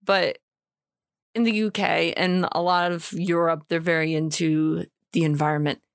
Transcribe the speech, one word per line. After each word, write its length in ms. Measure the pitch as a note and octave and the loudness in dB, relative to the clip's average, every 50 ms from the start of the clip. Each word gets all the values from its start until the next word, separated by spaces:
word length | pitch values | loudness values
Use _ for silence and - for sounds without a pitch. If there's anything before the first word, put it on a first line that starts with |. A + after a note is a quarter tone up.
but 360 | _ - G3 F#3+ F3+ - - - _ _ _ _ _ _ _ _ _ _ _ _ _ _ _ _ _ _ _ | _ 2 2 2 2 -2 -4 -6 _ _ _ _ _ _ _ _ _ _ _ _ _ _ _ _ _ _ _
in 100 | A3+ A#3 | 0 0
the 100 | A3+ A3 | 2 2
U 160 | G#3 A3 G#3+ | 2 0 -2
K 420 | G3 - G3+ - E3+ E3 E3 E3+ - | -2 -2 -2 0 0 0 0 0 0
and 320 | - F#3 F3+ F3+ F#3 F3+ - | 0 0 0 2 0 0 0
a 100 | - - | -2 -2
lot 300 | F3 F3 F3+ F3 F3 F3 | 0 2 2 2 0 0
of 200 | F3 E3+ E3 - | -2 -4 -6 -8
Europe, 520 | - - F3 F3 E3+ E3+ E3+ E3 E3 D#3 D3+ _ | -6 -6 -2 0 0 2 2 2 0 -2 -4 _
they're 120 | F3 E3 | -4 -4
very 340 | E3 F3 E3+ D#3+ D#3+ D#3+ D#3+ | 0 0 0 0 0 0 0
into 720 | D#3 D#3+ D#3+ D3+ - F3 D#3+ D#3 D#3 D#3 D#3 D#3 E3 F3 - _ _ _ _ | -2 -2 -2 -2 -2 0 0 0 0 0 0 -2 -2 -6 -8 _ _ _ _
the 120 | - - E3 | -2 0 2
environment. 560 | D#3 D3+ C#3+ D3+ D3+ D#3 D3 D3+ D3 C#3 - _ _ | 2 2 2 2 0 0 0 0 -2 -2 -4 _ _